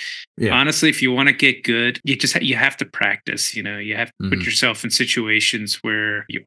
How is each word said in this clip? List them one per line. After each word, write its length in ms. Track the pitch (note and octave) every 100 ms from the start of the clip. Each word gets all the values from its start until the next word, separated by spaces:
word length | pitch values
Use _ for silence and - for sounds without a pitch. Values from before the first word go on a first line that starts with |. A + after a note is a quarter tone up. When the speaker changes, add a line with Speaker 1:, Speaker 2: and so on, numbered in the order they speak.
| - - - -
Speaker 1:
Yeah. 160 | A2
Speaker 2:
honestly, 360 | B2 C#3+ D#3 D#3+
if 120 | -
you 100 | C3
wanna 180 | B2+ C#3
get 300 | C3+ C#3 B2+
good, 360 | - A#2 A#2+ B2
you 120 | - F#3+
just 160 | -
ha-, 60 | -
you 140 | - A#2+
have 180 | C3+ -
to 80 | -
practice, 680 | - G#2 G2 - G#2 - A2
you 80 |
know, 160 | G2+ G#2
you 160 | G#2+ G#2+
have 140 | A#2
to 200 | - G2
put 100 | G2
Speaker 1:
Mm-hmm. 20 |
Speaker 2:
yourself 420 | F2 - B2 A2
in 60 | A#2
situations 880 | - B2 - A2 G#2+ - A2+ G#2+ -
where 440 | A2+ G#2+ G#2+ G#2 -
you 160 | -